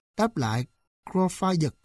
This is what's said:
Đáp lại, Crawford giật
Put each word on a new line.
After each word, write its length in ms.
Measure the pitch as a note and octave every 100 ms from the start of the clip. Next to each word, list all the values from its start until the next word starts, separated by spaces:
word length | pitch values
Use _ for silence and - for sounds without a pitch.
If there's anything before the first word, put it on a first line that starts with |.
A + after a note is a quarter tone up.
| _ -
Đáp 200 | A3+ E3
lại, 300 | A#2 A2+ B2+ _ _ _ -
Crawford 440 | F#3 F#3 - F#3+
giật 200 | F3+ D#3 -